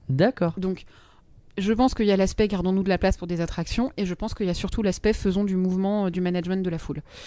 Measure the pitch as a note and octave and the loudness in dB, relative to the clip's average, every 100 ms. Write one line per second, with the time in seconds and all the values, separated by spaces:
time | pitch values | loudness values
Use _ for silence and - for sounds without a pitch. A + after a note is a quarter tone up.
0 | - C3+ G3+ - F3 E3 F#3 F#3 - - | -2 2 4 4 -2 0 -4 -4 -8 -20
1 | - - _ - - - G3 A3 B3+ - | -20 -20 _ -20 -14 -4 0 2 2 2
2 | G#3 G3 F#3+ - G#3+ G3 F3 F#3+ G3 F3+ | 2 4 2 2 0 0 0 0 2 2
3 | F#3+ - F3 F3 E3 - E3+ - B3+ - | 2 0 -2 -4 -4 -4 -4 -2 -2 -2
4 | F#3+ F3 G#3 - F#3+ F3 F#3+ - G3+ F3+ | -4 -4 -6 -4 -2 -2 -4 -2 0 0
5 | G#3 A3 G3+ F#3 G#3 F#3 F#3 F#3 F#3+ G#3 | 0 0 0 0 0 0 0 0 0 0
6 | F#3+ F3 F3+ F3+ E3+ F#3 F#3 E3 - D3+ | 0 0 0 0 -2 -2 -2 -4 -6 -10
7 | - - | -10 -18